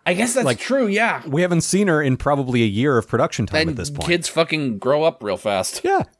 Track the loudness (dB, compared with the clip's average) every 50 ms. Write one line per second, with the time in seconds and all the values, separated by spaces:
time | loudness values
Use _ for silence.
0 | _ -2 0 0 0 0 0 0 0 0 0 -2 -2 -2 0 0 0 0 0 0
1 | 0 0 -2 -4 -6 -2 0 0 2 2 2 0 2 2 2 2 2 4 2 2
2 | 2 2 0 0 0 0 0 0 0 0 2 2 2 2 2 0 2 2 2 2
3 | 2 0 0 0 0 0 0 -2 -4 -2 0 -2 -2 -2 -4 -4 -6 -8 -8 -6
4 | -2 0 0 0 -2 -2 0 0 0 0 0 -2 -2 -4 -4 -2 0 0 2 2
5 | 2 0 0 -2 -4 -4 -4 -2 -2 0 0 0 0 -2 -6 -4 -2 0 0 0
6 | 0 -4 _